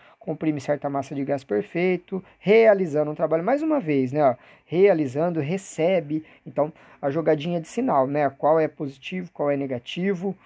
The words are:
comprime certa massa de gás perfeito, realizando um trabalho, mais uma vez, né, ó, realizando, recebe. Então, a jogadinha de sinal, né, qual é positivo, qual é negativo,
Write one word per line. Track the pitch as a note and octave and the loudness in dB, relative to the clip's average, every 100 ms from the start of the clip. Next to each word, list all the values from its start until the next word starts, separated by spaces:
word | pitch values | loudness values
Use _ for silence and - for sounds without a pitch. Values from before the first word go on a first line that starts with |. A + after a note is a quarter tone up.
| - _ | -20 _
comprime | - D#3 D#3+ D3 | -10 -4 -2 -2
certa | B2+ D3 C#3+ | -4 -4 -2
massa | C#3 C3 C#3+ | -6 -6 -6
de | C3+ | -4
gás | C#3 | -4
perfeito, | - G3+ G3 E3+ F3+ F3+ - F#3 - _ | -2 -4 -2 -2 0 -2 -4 -10 -10 _
realizando | F3+ A3 A3 G3 F3+ D3 D3+ | 4 6 6 4 2 0 -2
um | D#3 | -2
trabalho, | D#3+ D#3+ | 0 0
mais | F#3 C#4+ | 0 0
uma | D#4 D4 | 0 -2
vez, | E3 C#3+ B2+ | 0 0 0
né, | D3 | 2
ó, | C#3+ A#2 - - _ | 2 2 -10 -20 _
realizando, | D#3+ G3+ E3 C#3 C#3 F3 D#3+ | 4 4 4 0 -2 -2 -2
recebe. | C#3 F#3+ - - E3 F#3+ D3 D#3 - _ - | -4 -6 -8 -2 2 2 0 -8 -8 _ -8
Então, | D3 D3+ - - - | -4 -4 -4 -20 -6
a | C#3 | -4
jogadinha | D3+ D#3+ D#3 D#3+ F3 | 0 0 0 0 -6
de | D#3 | -4
sinal, | - B3+ D3 C3 | -4 0 2 2
né, | D3 C#3 | 0 -2
qual | C#3 D3 D#3+ | 0 2 2
é | D3+ | 2
positivo, | - C#3+ C#3 - F#3 F3+ | -4 -10 -10 -12 -10 -12
qual | - D3 | -6 -2
é | C#3 | -2
negativo, | C#3 B2 - - F#3+ F#3 F#3+ F#3+ | -4 -8 -8 -4 -2 -2 -4 -8